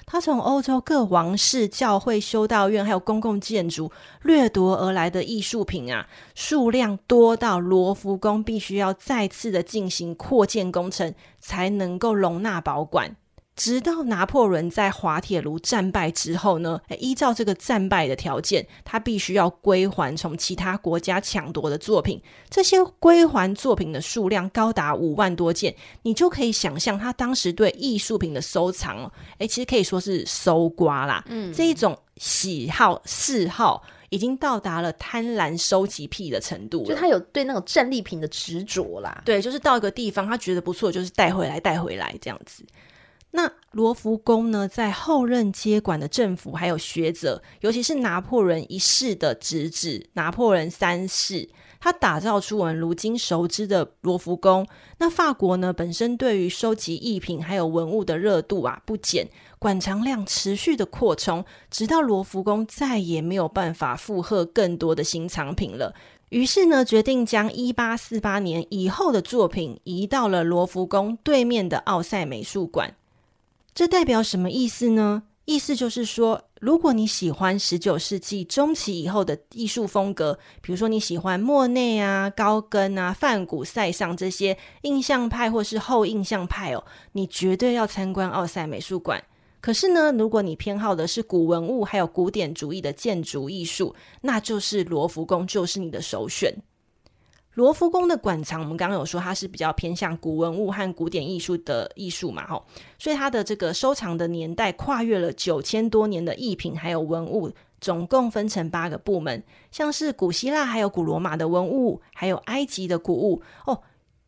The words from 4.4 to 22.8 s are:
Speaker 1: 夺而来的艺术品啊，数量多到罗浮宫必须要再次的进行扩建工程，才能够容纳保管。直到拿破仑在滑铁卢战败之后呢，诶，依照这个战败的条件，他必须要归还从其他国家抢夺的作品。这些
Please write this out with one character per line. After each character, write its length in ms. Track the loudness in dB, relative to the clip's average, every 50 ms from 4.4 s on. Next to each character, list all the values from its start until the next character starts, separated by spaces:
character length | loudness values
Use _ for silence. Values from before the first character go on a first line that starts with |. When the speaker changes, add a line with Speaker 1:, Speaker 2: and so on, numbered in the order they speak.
| 6 4
Speaker 1:
夺 260 | 4 4 4 4 4 2
而 120 | 0 0
来 180 | 0 2 0 0
的 140 | 0 -2
艺 180 | -2 -2 -4 -4
术 240 | -4 -4 -2 -2 -2
品 300 | -2 -4 -6 -6 -4 -6
啊， 140 | -6 -6 -8 -16 -20 -20 -18 -12
数 340 | -8 -4 0 2 2 4 4
量 260 | 4 2 2 0 -2 -2 _
多 300 | 6 8 8 10 8 8
到 240 | 4 2 2 2 2
罗 340 | 2 4 4 4 4 4 0
浮 220 | -2 -2 -4 -2
宫 260 | 0 2 2 2 0
必 160 | 0 -2 -4 -4
须 160 | -4 -4 -2
要 180 | 0 0 0
再 360 | -2 -2 -2 -2 0 0 0 -2
次 240 | -2 -4 -4 -2
的 100 | 0 -2
进 260 | -2 -2 -2 -4 -2 -2
行 240 | -4 -4 -6 -6
扩 320 | -8 -8 -4 2 4 6 6
建 280 | 4 4 -2 -2 0
工 180 | -2 -2 -2 -2
程， 240 | -2 -4 -4 -4 -4 -10 -18 -20 _ -14
才 320 | -10 -6 -4 -2 0 0
能 260 | 0 0 -2 -2 -2
够 160 | -2 0 0
容 300 | 2 2 2 2 0 0
纳 180 | -2 -2 -4 -4
保 240 | -2 -2 -2 -2 -2
管。 300 | 0 0 -2 -2 -2 -8 -16 _ _ _ _ _ _ -6 -4
直 220 | -2 0 0 0
到 240 | 0 -2 -2 -2 -2
拿 200 | -2 0 0 0
破 220 | 2 4 4 4
仑 240 | 4 4 2 0 -2
在 180 | 0 0 0 0
滑 320 | 0 -2 -2 -2 -2 -2
铁 200 | -2 -2 -2 -2
卢 180 | -2 -4 -6 -6
战 320 | -4 -2 0 0 0 0
败 220 | 0 0 0 0
之 240 | -2 -2 -4 -2 -2
后 240 | 0 2 2 2 2
呢， 200 | 0 -2 -4 -6 -6 -10
诶， 80 | -10 -6
依 140 | -4 -2
照 220 | 0 2 2 2 2
这 100 | 2 0
个 80 | -2
战 360 | -2 -2 -2 0 0 2 2 2
败 180 | 2 2 2
的 80 | 0 -2
条 260 | -4 -4 -4 -4 -4
件， 240 | -2 0 0 0 0 -2 -12 -20 -10
他 160 | -4 -4 -4
必 180 | -2 -2 -2 -2
须 160 | -2 0 2
要 160 | 4 4 2
归 340 | 0 _ 2 4 4 4 4 2
还 280 | 0 -2 -2 -2 -2
从 220 | -4 -6 -6 -4 -4
其 160 | -4 -4 -4
他 220 | -4 -2 -2 -2
国 220 | -2 -2 -2 -2 0
家 220 | 0 0 -2 0
抢 320 | -2 -2 -4 -4 -4 -4
夺 160 | -6 -4 -2 -2
的 80 | -2
作 240 | -2 0 2 2 2
品。 220 | 2 2 -4 -6 -8 -18 -20 -20 -12 -2
这 140 | 2 2
些 200 | 4 6 6 6